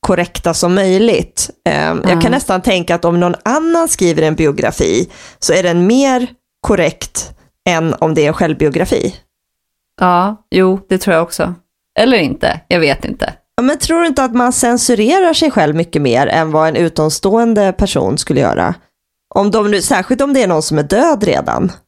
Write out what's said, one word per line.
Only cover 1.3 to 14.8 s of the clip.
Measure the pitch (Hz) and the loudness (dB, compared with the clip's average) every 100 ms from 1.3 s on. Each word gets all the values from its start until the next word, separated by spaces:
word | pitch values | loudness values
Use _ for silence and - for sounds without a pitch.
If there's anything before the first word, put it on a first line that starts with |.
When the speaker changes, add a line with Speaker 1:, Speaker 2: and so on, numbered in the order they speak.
| - - - - | -8 -10 -6 -4
Speaker 1:
Ehm, | 147 156 165 - | -2 -2 -2 0
jag | 180 | 0
Speaker 2:
Ja. | |
Speaker 1:
kan | 165 | 2
nästan | 170 - 185 | 0 -2 -2
tänka | 185 190 170 | 0 -2 0
att | 170 | 0
om | 170 170 | 0 0
någon | 180 180 | 0 -2
annan | - 277 330 330 330 | -2 -2 0 0 0
skriver | - 175 156 | 0 0 2
en | 156 | 0
biografi | 160 156 147 127 - 82 101 180 - - - | 2 0 0 -2 -2 0 0 -2 -8 -20 -10
så | - | -2
är | 175 | 0
den | 180 170 180 | 2 2 2
mer | 247 277 254 247 - _ _ - | 2 2 0 -4 -10 _ _ -2
korrekt | 202 160 - - - - - _ _ - | 0 0 -2 -12 -12 -12 -16 _ _ -4
än | 170 165 - | -2 -2 -2
om | 160 | 0
det | 160 | 2
är | 147 | 0
en | |
självbiografi. | 156 170 156 151 139 180 - - - _ _ _ _ _ _ _ - | 0 -2 0 0 0 0 0 -2 -8 _ _ _ _ _ _ _ -2
Speaker 2:
Ja, | 185 175 190 214 _ | 0 2 0 -4 _
jo, | 185 185 190 - | 0 2 0 -2
det | 185 | -2
tror | 190 | 0
jag | 165 | 0
också. | 170 - 170 175 _ _ _ - | 0 -4 -6 -6 _ _ _ 0
Eller | 240 240 | 2 2
inte, | 151 - - 165 _ | 0 -2 -4 -4 _
jag | 175 | 0
vet | 151 135 | 0 -2
inte. | - - - - _ - | -6 -6 -6 -8 _ -2
Speaker 1:
Ja, | |
men | 254 294 | -2 -2
tror | - 330 | -2 0
du | 339 | 0
inte | 269 | 0
att | 262 | 0
man | 233 247 | 0 0
censurerar | 254 240 240 | 0 0 0